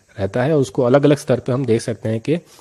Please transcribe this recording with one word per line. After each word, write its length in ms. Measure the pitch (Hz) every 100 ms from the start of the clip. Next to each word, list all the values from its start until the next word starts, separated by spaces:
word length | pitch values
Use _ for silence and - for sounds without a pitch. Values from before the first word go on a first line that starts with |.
| _ -
रहता 240 | 98 123
है। 140 | 127 156
उसको 260 | 131 -
अलग-अलग 340 | 123 135 143 143
स्तर 240 | - 120
पे 120 | -
हम 140 | 127 131
देख 160 | 113
सकते 260 | - 110 110
हैं 120 | 113
कि 180 | 123 170 - -